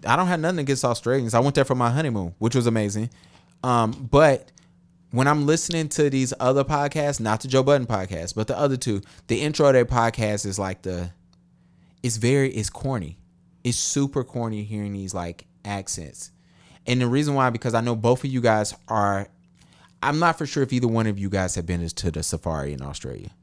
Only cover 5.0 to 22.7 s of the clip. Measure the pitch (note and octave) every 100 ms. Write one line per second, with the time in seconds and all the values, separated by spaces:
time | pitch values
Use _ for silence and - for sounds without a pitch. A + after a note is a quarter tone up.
5 | _ A#2 C3+ D3+ C#3+ E3 - E3 D#3 -
6 | D3 C3+ C3 - B2 C#3 C3 D3 C#3+ D#3
7 | D3 C#3+ A2 A2 C3+ E3+ C#3+ C#3+ A#2+ A2
8 | F#2+ F2+ F2 - G#2+ C3+ C#3+ C3 C3 G2+
9 | - - - A#2 D3 D3 D3 C3 A#2+ B2
10 | A#2 A2+ G#2+ G#2 G#2 G2 F#2+ F2+ F#2 F2+
11 | F2+ - _ _ _ _ _ _ _ _
12 | B2 A2 A#2+ C#3 C3+ - G#2+ - C#3 B2+
13 | D#2 F2 - _ _ _ B2 A#2 - -
14 | C#3 C#3 B2 A#2+ A#2 G#2+ G#2 G#2+ G#2 G2+
15 | F#2+ F#2 F2 F2 - _ G2+ G2+ F#2+ -
16 | D#2 - - _ _ _ _ - - B2
17 | B2 C3 D3 C#3 C3 A#2 B2 A2+ A#2 A#2
18 | A2+ B2+ C#3 C3 A#2+ A2 G#2 - - A2
19 | G2+ G2 G2+ _ _ _ - _ - _
20 | C3+ D3+ E3+ D#3+ D3 - C3 B2+ A#2+ A2+
21 | A2 G2+ G2 G2 F#2 F#2+ E2+ F2 E2 -
22 | F2+ D2+ D2+ D#2+ - D#2 C#2+